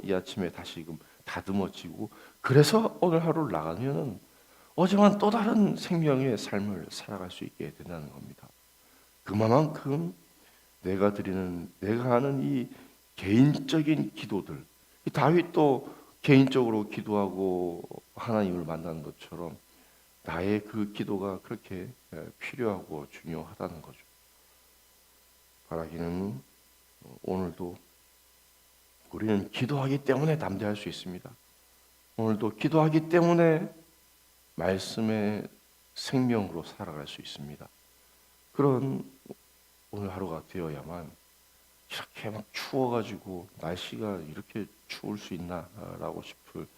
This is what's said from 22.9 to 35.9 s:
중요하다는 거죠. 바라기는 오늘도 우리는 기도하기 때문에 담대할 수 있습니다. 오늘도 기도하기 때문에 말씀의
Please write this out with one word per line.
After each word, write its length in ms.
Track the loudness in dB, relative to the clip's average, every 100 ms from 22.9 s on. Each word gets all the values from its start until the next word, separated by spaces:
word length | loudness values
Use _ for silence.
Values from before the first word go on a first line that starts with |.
| -10 -12
중요하다는 720 | -14 -10 -10 -10 -10 -10 -10
거죠. 160 | -18 -20 _ _ _ _ _ _ _ _ _ _ _ _ _ _ _ _ _
바라기는 720 | -8 -8 -6 -4 -2 -4 -6 -12 _ _ _ _ _ -20 -10
오늘도 540 | -4 -2 -4 -6 -10 -12 _ _ _ _ _ _ _ _ _ _ _ _ _
우리는 400 | -4 2 2 0
기도하기 540 | -2 -2 0 0 0
때문에 340 | 2 2 2 0
담대할 380 | -2 -2 -2 -4
수 120 | -6
있습니다. 420 | -10 -10 -12 -14 -20 _ _ _ _ _ _ _ -2
오늘도 400 | 0 0 -2 -2
기도하기 520 | 2 6 6 4 4
때문에 640 | 4 6 6 6 4 0 -10 -20 _ _ _ _ _ _
말씀의 920 | -4 0 0 -2 -2 0 0 0 -4 -8 -16 _ _ _